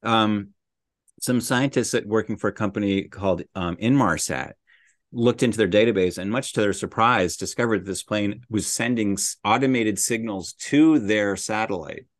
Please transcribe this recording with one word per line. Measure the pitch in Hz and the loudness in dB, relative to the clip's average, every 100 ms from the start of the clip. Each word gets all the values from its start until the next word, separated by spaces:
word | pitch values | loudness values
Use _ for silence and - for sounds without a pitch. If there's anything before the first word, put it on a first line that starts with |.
Um, | 113 113 107 104 101 _ _ _ _ _ _ _ | 0 2 2 0 -4 _ _ _ _ _ _ _
some | - 123 | -2 -2
scientists | - 127 139 135 113 | 0 0 0 0 0
at, | 123 104 | -2 0
working | 110 107 104 | -2 -2 -4
for | 107 | -4
a | |
company | 98 104 101 101 98 - | -2 -4 -2 0 0 -2
called, | - 98 92 - - | -4 -2 -2 -4 -6
um, | 87 87 | -6 -2
Inmarsat | 110 139 110 78 - 67 65 - _ _ _ _ _ | 2 2 2 0 -2 -6 -8 -12 _ _ _ _ _
looked | 117 117 123 | 0 2 4
into | 127 110 | 0 2
their | 101 | 4
database | 101 113 101 92 87 | 4 4 4 0 -2
and, | 95 | -4
much | 117 139 | -6 -4
to | - | -2
their | 104 | 0
surprise, | 95 95 - 113 123 92 - | -2 -4 0 2 4 0 -2
discovered | 98 - 120 107 92 | -8 -4 0 0 -2
this | 92 | -8
plane | - 107 104 101 - | -4 -2 -2 -6 -4
was | 110 92 | -4 -2
sending | - 117 120 104 | -2 -2 0 0
s-, | 98 - - | -2 -4 -4
automated | 101 113 135 127 110 98 | 0 2 2 2 0 -2
signals | - 117 113 98 87 | -2 -2 -4 -6 -8
to | - - 143 156 151 | -12 0 4 6 6
their | 101 107 101 95 | 2 0 0 -2
satellite | - 107 110 98 76 - - _ | -4 -4 -2 -4 -8 -14 -16 _